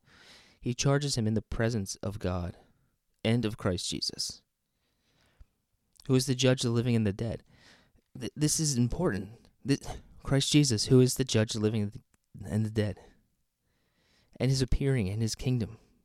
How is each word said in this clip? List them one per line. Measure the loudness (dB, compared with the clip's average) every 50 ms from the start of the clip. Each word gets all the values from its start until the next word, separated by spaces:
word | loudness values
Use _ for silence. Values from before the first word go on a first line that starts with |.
| _ _ -20 -20 -20 -20 -20 -20 -20 -20 _ -10
He | -6 -6 -4
charges | 0 0 2 2 2 0 -2 -2 -2
him | 0
in | 0 0
the | -2
presence | -2 -4 -4 -2 -2 0 0 -2 -4 -6 -8 -8 -8
of | -8 -8 -4
God | -4 -4 -2 -2 -4 -6 -8 -12 -20 _ _ _ _ _ _ _ _ _ _ _ 0
and | 0 0 2 0
of | -2 -4 -2
Christ | -2 -2 -2 -2 -4 -6
Jesus, | -6 -6 -6 -6 -6 -6 -8 -8 -8 -14 _ _ _ _ _ _ _ _ _ _ _ _ _ _ _ _ _ _ _ _ -20 _ _ _ _ _ _ _ _ _ _ _ -2 2
who | 2
is | 2 4 2
the | 0
judge | 2 4 4 4 4 2
of | 0
the | 0
living | 0 2 2 2
and | 2 2 2
the | 0
dead. | -2 -4 -6 -6 -8 -10 _ _ _ -20 -20 -20 _ _ _ _ _ _ _ -16 -12
Th-, | -12 -10 -4
this | -2 -2 0 0 0
is | -2 -2 0 0
important. | 0 0 0 -2 -2 -2 -2 -2 -6 -8 -14 -20 -20 -20 _ _ -2 -2
Th-, | -2 -2 -2 -10 -14 -14 -16 -20 -20 -12
Christ | -4 0 0 0 0 4
Jesus, | 4 4 4 4 2 0 2
who | 6 6 8
is | 8 6 4
the | -2 -2
judge | 0 2 2 2 0 0
of | -2
the | 0
living | 0 0 0
and | -4 -4 -8
the, | -12 _ _ _ _ _ _ -20 -16 -10 -4 -2
and | -2 -2 -2
the |
dead, | -2 -2 -2 -2 -4 -8 -14 -20 _ _ _ _ _ _ _ _ _ _ _ _ _ _ _ _ _ _ _ _ _ _ _ _ -8 -2
and | 0 0
his | 2 2
appearing | 0 0 0 0 2 2 2 2 0 -2
and | -2 -2
his | -2 -2 -2
kingdom. | -4 -2 -2 0 0 -2 -4 -8 -14 _ _ _ _